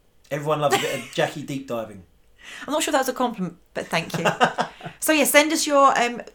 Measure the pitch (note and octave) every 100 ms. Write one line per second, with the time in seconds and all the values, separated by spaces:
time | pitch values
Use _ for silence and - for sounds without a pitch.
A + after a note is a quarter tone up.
0 | _ _ _ D3+ D3 D3+ C#3+ F#4+ - C3
1 | - - D3 D3+ C3+ C#3 C3+ A#2 G#2+ G2
2 | - _ _ _ - - - D4+ D#4+ D4
3 | C4 B3 B3 A3+ F3+ - _ - - E3+
4 | E3 D#3+ E3 - B3 - - - - -
5 | - D#4 C4 D4 D4+ D#4+ D4+ C#4+ C4+ -
6 | A#3+ A#3+ -